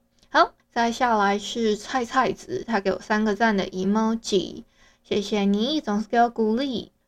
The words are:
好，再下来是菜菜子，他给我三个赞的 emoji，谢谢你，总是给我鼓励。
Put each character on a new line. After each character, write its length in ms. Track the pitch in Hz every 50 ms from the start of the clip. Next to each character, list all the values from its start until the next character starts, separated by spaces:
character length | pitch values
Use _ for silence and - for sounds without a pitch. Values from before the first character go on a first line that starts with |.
| _ _ _ _ _
好， 240 | _ - 294 359 - - _ _ _ _
再 180 | 240 233 233
下 240 | 226 - 254 240 226
来 240 | 214 196 202 202 208
是 380 | 202 - - 233 226 214 208
菜 260 | 202 - - - 262 233
菜 300 | 233 - 262 247 - -
子， 320 | - - - - - -
他 140 | - 226 196
给 100 | 196 196
我 80 | - -
三 240 | - - 220 214 214
个 100 | 214 202
赞 220 | 220 233 226 208
的 80 | 196 -
emoji， 960 | - - 185 185 196 208 220 220 220 226 226 - - 208 185 - - - 233 - _ _ _ _ _ _ _
谢 200 | _ - 190 208
谢 240 | 202 - 220 208 196
你， 340 | 202 202 208 226 269 311 302
总 220 | - 214 208 208
是 60 | 220 -
给 100 | - 233
我 100 | 233 240
鼓 280 | 233 - 226 214 220
励。 340 | 240 285 277 240 202 - - _ _ _